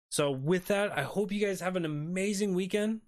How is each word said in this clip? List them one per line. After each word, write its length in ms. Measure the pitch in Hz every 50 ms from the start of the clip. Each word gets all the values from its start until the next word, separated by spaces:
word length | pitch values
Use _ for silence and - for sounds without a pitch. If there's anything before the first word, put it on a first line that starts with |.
| _ _
So 180 | - - 147 143
with 360 | 135 131 135 156 185 180 - -
that, 280 | 202 202 208 196 135
I 60 | 143
hope 280 | 135 131 - 190 214 190
you 140 | 202 208 208
guys 160 | 202 190 -
have 160 | 175 185 185
an 80 | 180 165
amazing 720 | 156 151 147 151 170 180 185 190 208 208 190 214 196 180
weekend. 460 | 180 196 185 - 208 214 220 220 220 -